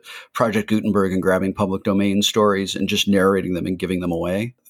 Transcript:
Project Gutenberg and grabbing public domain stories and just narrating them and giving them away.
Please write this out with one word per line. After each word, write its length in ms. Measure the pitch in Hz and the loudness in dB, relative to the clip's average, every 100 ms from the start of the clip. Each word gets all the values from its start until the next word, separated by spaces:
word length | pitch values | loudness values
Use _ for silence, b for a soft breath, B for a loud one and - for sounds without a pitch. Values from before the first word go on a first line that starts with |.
| B B B | B B B
Project 340 | - 120 104 101 | -2 0 0 0
Gutenberg 460 | 110 107 98 95 | 0 2 2 2
and 80 | 92 | 2
grabbing 320 | 92 92 95 | 2 2 0
public 300 | 87 98 95 | -2 -2 -2
domain 360 | - 98 101 98 | 0 0 2 2
stories 560 | 104 113 104 98 95 - | 0 2 2 2 -2 -4
and 100 | 98 | -2
just 220 | 101 - | -2 2
narrating 460 | 98 95 98 92 | 4 4 2 0
them 120 | 87 92 | -4 -4
and 120 | 90 | -4
giving 220 | 90 90 | -4 -2
them 120 | 87 | -2
away. 420 | 82 85 95 120 - | -2 -2 -2 -4 -10